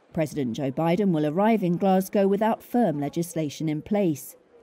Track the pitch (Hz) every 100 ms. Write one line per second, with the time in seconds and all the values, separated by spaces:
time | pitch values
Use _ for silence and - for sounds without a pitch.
0 | _ 175 156 151 123 110 135 131 165 180
1 | 202 156 151 160 214 226 180 170 196 190
2 | 190 208 196 202 220 - - 240 214 147
3 | 143 160 170 165 151 - 156 151 - 208
4 | 185 139 - - _ -